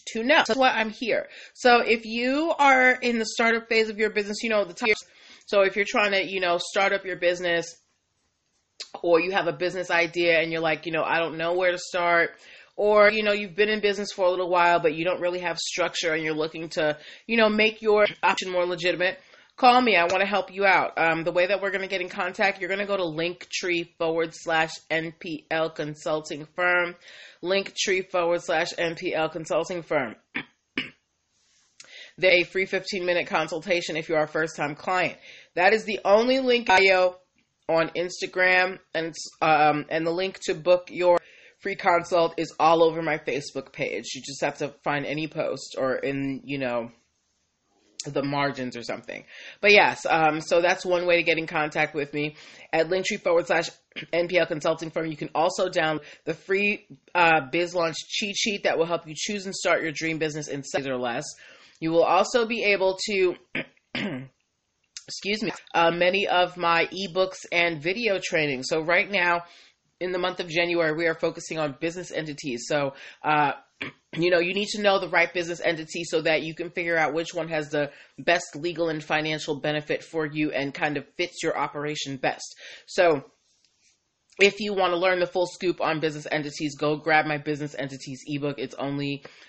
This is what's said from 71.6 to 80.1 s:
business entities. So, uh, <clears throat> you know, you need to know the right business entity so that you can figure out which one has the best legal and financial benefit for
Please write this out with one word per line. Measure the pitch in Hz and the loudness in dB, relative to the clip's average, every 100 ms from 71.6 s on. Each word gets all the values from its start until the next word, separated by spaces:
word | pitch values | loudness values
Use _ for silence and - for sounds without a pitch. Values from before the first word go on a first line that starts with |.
| 151 131 | -4 -4
business | 165 175 175 | -6 -6 -8
entities. | - 156 143 151 120 - | -8 -8 -8 -8 -8 -2
So, | 151 139 - - - | -2 -2 -6 -18 -6
uh, | 147 151 143 - _ _ | 0 2 2 -2 _ _
<clears throat> | - - _ 160 | -14 -14 _ -2
you | 175 | 2
know, | 175 | 2
you | 175 | 2
need | 190 202 | -2 -4
to | 208 | 0
know | 202 196 | 2 2
the | 180 | 2
right | 175 170 | 0 2
business | 185 170 170 | -2 -4 -2
entity | - 160 156 175 | -2 -2 -6 -10
so | 160 165 | -4 -2
that | 160 156 | 2 0
you | 160 | -2
can | 160 170 | -8 -8
figure | 185 170 165 | -6 -2 0
out | 151 | 0
which | 156 165 | -2 -4
one | 175 160 | -6 -4
has | 156 147 | -4 -2
the | 151 143 - - - | -2 -2 -6 -20 -4
best | 139 175 - 147 | 0 0 -2 -8
legal | 170 160 165 | -6 -2 -2
and | 156 | -4
financial | 147 156 156 156 - 147 | -2 -2 -2 -4 -4 -4
benefit | 151 151 147 147 | -4 -4 -4 -6
for | - | -6